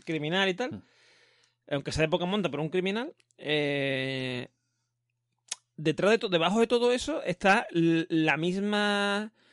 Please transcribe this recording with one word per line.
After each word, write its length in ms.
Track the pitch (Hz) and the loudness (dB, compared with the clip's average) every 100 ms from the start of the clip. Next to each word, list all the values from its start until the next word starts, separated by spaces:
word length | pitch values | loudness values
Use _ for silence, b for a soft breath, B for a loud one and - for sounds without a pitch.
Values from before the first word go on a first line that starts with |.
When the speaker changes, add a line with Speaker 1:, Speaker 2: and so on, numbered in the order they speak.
| - | -6
Speaker 1:
criminal 420 | 160 151 180 196 | -4 -2 0 0
y 60 | |
tal, 180 | 180 254 | 0 -6
Speaker 2:
Mm. 100 | - b b b b b b b b - | -8 b b b b b b b b -6
Speaker 1:
aunque 200 | 143 139 | -6 -4
sea 120 | 120 | 0
de 60 | 160 | 2
poca 160 | 175 180 | 2 0
monta, 240 | 202 175 | 0 -2
pero 100 | 143 | -2
un 80 | 156 | -2
criminal, 460 | 185 185 202 269 - _ _ | -2 -2 -2 -6 -10 _ _
eh, 1080 | - 151 147 143 139 135 131 131 127 123 123 _ _ _ _ _ _ _ _ _ _ - _ - | -2 0 0 0 -2 -2 -2 -4 -4 -6 -10 _ _ _ _ _ _ _ _ _ _ -14 _ -6
detrás 340 | 156 151 180 | -4 0 2
de 60 | 226 | 2
to-, 120 | 220 | 2
debajo 300 | 175 160 214 | 2 2 2
de 80 | 226 | 2
todo 240 | 240 240 | 4 2
eso 300 | 247 - 302 | 0 -2 -4
está 440 | - 175 196 202 - | -4 0 4 4 2
l-, 340 | 170 165 165 160 | 2 4 2 2
la 280 | 165 156 147 | 2 2 2
misma, 920 | 165 185 202 208 208 202 202 202 214 b b | 0 -2 -2 0 0 0 0 -2 -4 b b